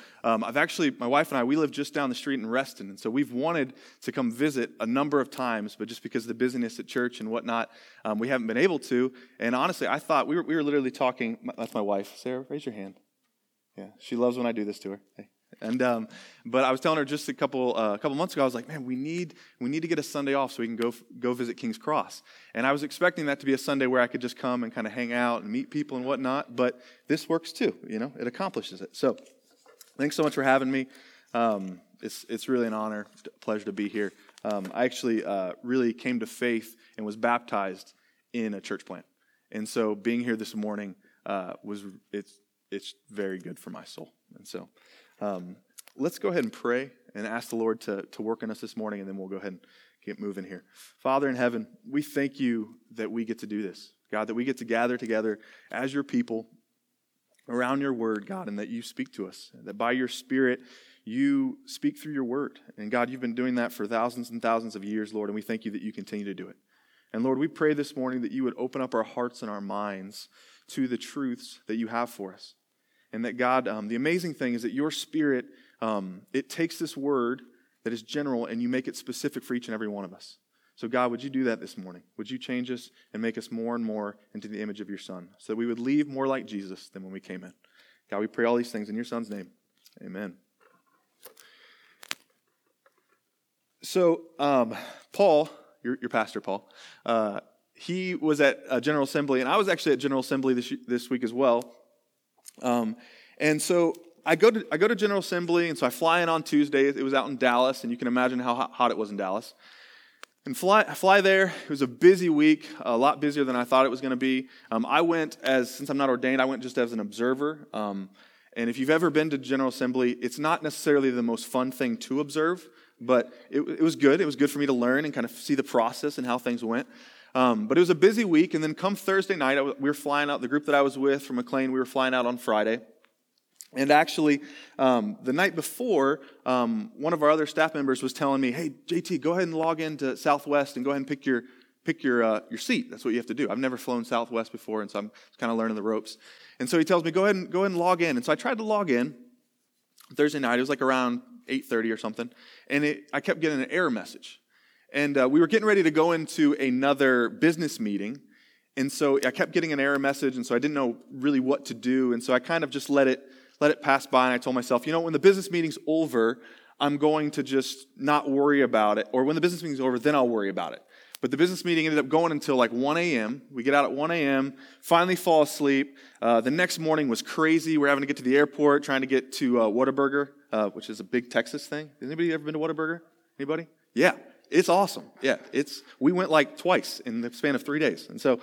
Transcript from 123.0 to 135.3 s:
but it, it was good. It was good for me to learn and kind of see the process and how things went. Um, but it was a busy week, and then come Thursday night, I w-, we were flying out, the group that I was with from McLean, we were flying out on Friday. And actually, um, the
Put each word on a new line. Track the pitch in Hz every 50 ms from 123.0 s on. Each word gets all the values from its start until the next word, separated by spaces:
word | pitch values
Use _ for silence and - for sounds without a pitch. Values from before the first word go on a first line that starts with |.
but | 117 123 - 120 117 - - - - -
it, | - 143
it | 147 - 151 147
was | 160 165 143
good. | 127 143 135 143 190
It | 175
was | 151 135
good | 120 143 143
for | - 147
me | 143
to | 139 131
learn | 120 120 123 131 143 156
and | 147 -
kind | 131 117
of | 117
see | - - - - 143
the | 135 135
process | - - 120 113 120 123 - - 147 - 147
and | 127
how | 123 120
things | 127 - 123 120 120 120
went. | 113 117 131 147 - - - - - - - - _ -
Um, | 131 127 123 117 107 107
but | 110 135 170
it |
was | 180 170
a | 180
busy | 143 - 226 214 233 226
week, | 185 160 151 185 - 170
and | 156 156
then | 156 151
come | - 175 196 202
Thursday | 202 - 196 190 196 190 - 190
night, | 160 135 131 139
I |
w-, | 143 139 139 139 139
we | 135 143
were | 143
flying | 143 - 147 143 147 147 143
out, | 143 -
the | 123
group | 117 139 147 147
that | 156 143
I | 143 139
was | 139 131 135
with | 135 139 139 143 139
from | - 127
McLean, | 123 123 - 139 135 131 131
we | 127 131
were | 127
flying | 127 - 135 131 127 127
out | 127 120
on | 120 123
Friday. | 120 - 113 107 107 104 110 113 123 117 - _ _ _ _ _ _ _ _ _ _ _ _ _ - - _ -
And | 127 139 143
actually, | 147 151 165 151 - - 156 151 143 139 143 - - - - - -
um, | - 135 131 123 117 107 104 104 - -
the | 127